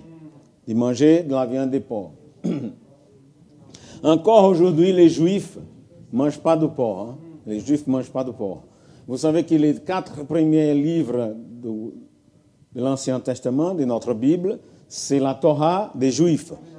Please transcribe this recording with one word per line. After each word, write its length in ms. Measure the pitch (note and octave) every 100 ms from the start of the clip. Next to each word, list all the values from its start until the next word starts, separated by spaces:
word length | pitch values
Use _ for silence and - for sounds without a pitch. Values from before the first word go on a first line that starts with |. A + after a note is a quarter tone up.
| - - - - _ _ -
de 80 |
manger 500 | A2+ B2 A#2+ D3+ E3
de 100 | D#3+
la 120 | C3+ B2
viande 260 | C3 C3+
de 80 | C3+
porc. 320 | G#2+ A2 F2 - - _
<clears throat> 60 | - D3+ A#2 - _ _ _ _ _ _ _ _ - - - -
Encore 420 | D3 D#3+ F#3 A3+ F#3+
aujourd'hui, 480 | F3 F3+ D#3 F3+
les 160 | F3+ E3+
Juifs 480 | C3 E3 G3 - - D3+ - - - -
ne 40 | A#2
mangent 220 | D3 D3
pas 160 | D#3+ D#3+
de 120 | D#3
porc, 320 | - A#2 F#2+
hein. 140 | A2 C3 - - A2
Les 140 | G#2+
Juifs 260 | G#2 D3 D3
ne 40 |
mangent 200 | C3 B2
pas 120 | C3
de 80 | C3
porc. 320 | A2+ G2+ E2+ - _ _ - -
Vous 120 | B2+
savez 260 | D#3 D#3+
que 120 | E3+ D#3+
les 200 | D3+ C#3
quatre 480 | - F#3 - D3
premiers 500 | C#3 E3+ D#3 D#3 D3+
livres 600 | C#3+ D3 E3 A#2+ B2 A2+ A2
de, 340 | A2+ A#2+ A#2+ G#2+ A2 - - _ _ _ _ _ _
de 80 | B2
l'Ancien 380 | C3 C3+ - B2+
Testament, 540 | C3 B2+ B2+ C3 E3+
de 100 | F#3
notre 300 | C3 A2+ -
Bible, 460 | A2 C3 F3 F3+ A#3 - - _
c'est 320 | - - C#3
la 140 | E3+
Torah 580 | E3 E3 D3 D#3 F#3 G#3
des 160 | C3 C3
Juifs. 440 | B2 E3+ D3 - - -